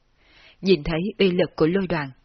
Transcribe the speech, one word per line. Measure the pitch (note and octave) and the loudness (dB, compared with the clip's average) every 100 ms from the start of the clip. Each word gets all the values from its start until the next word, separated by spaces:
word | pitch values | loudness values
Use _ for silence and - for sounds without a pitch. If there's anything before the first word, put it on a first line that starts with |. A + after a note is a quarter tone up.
| _ _ _ _ - _ | _ _ _ _ -20 _
Nhìn | F#3 F3 | 0 0
thấy | D3 D#3+ F#3+ - | 0 -4 -4 0
uy | F#3+ | 0
lực | F3+ D#3+ - | 2 -2 0
của | D#3+ | 0
lôi | F#3 F#3 | 0 -2
đoàn, | E3+ C#3 - | -6 -8 -14